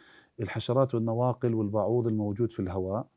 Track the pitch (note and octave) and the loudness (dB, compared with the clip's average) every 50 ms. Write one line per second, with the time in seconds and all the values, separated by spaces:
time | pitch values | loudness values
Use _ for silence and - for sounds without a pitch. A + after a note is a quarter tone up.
0 | - - - - - _ _ - G#2+ F#2 - A#2 - - A#2+ - C3+ B2+ - A#2 | -20 -20 -20 -20 -20 _ _ -8 -8 -6 -4 -4 -2 0 4 4 4 4 2 0
1 | A2+ A#2 A2+ A#2 B2 B2+ A#2+ - - A#2+ A#2+ A2 G#2+ G2+ G#2 G#2+ G2 G2+ A#2+ B2 | 0 0 0 2 2 0 0 0 0 0 0 2 0 0 0 0 0 2 2 2
2 | A#2 A#2 A2 G#2+ G#2 G#2 G2+ G2+ A#2+ A2 - - G2 F2+ F2+ F#2+ F#2 F#2 G2 A#2 | 2 2 0 0 0 -2 0 0 -2 -2 -2 -4 -4 -4 -2 -4 -2 -2 -2 -4
3 | C3+ - _ | -4 -8 _